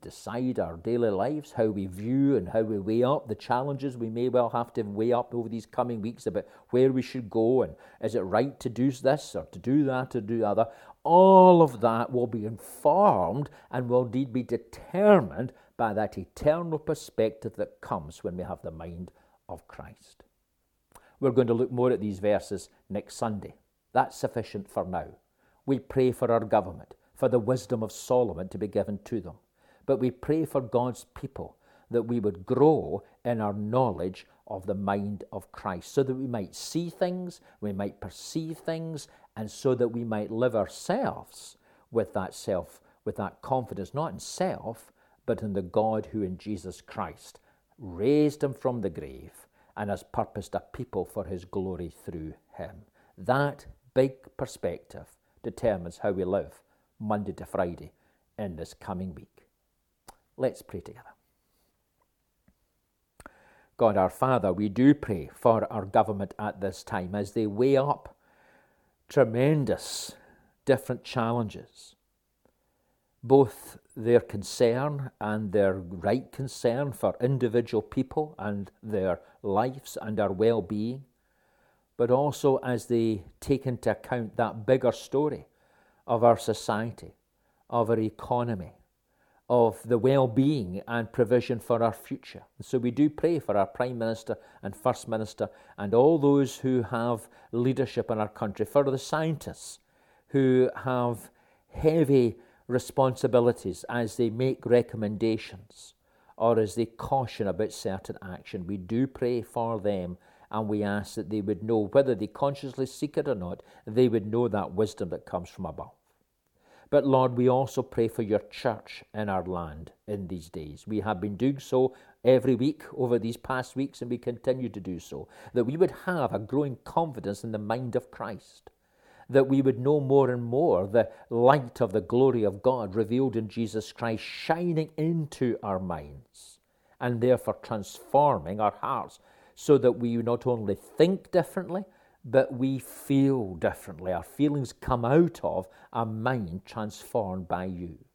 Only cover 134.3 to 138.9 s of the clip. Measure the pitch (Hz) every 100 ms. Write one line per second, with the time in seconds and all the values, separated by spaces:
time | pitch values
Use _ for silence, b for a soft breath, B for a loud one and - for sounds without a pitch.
134.3 | - - 165 180 160 160 - 160 165 147
135.3 | - 127 110 104 95 92 80 73 69 -
136.3 | _ - _ _ _ _ - 123 120 123
137.3 | 123 - - - 110 98 - - 139 147
138.3 | 110 78 104 107 - 120